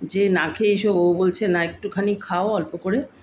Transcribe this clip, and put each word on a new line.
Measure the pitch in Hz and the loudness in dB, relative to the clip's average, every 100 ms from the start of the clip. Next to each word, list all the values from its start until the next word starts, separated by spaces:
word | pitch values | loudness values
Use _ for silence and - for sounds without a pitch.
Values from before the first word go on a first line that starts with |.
যে | - 190 202 | -6 0 2
না | 180 156 | 2 0
খেয়ে | 160 214 | 0 2
এসো, | 196 208 | 2 2
ও | 185 175 | 2 2
বলছে, | 175 185 180 208 | 2 0 0 0
"না, | 175 | 0
একটুখানি | 170 - 202 196 202 202 | 0 -4 -8 -2 -2 -2
খাও | - 180 202 | -4 -2 0
অল্প | 208 160 175 | -2 -4 -6
করে।" | 190 226 269 - | -2 -2 -4 -14